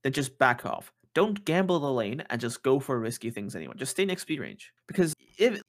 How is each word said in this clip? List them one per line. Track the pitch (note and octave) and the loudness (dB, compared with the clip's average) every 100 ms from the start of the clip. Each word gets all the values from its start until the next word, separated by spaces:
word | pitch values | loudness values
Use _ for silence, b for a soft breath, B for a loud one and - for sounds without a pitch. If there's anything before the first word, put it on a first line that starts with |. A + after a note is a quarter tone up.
then | C3+ | -4
just | D3 C3 - | -2 -4 2
back | C3 B2 - | 4 4 -2
off. | - - _ _ | -8 -10 _ _
Don't | D#3 G#3+ G3+ | 2 2 2
gamble | - E3+ F#3 F3 | 0 2 2 2
the | C#3+ | 2
lane | B2+ G#2 C3+ - | 0 0 -4 -6
and | A#2+ | -4
just | A#2 - | -4 0
go | C3 C3+ | 2 2
for | C3 B2 | 2 -2
risky | A2 A2 A2+ | -2 -4 -8
things | G#2+ G2+ | -8 -8
anymore. | E2+ C#2+ - | -10 -12 -8
Just | E3+ | -6
stay | - | -2
in | G3 | -2
X | F#3 | -2
P | - D#3 | -4 -6
range. | C#2+ - - _ - | -6 -12 -20 _ -6
Because | - E3 - _ - | 0 0 0 _ 0
if, | A#3 G3+ | 2 2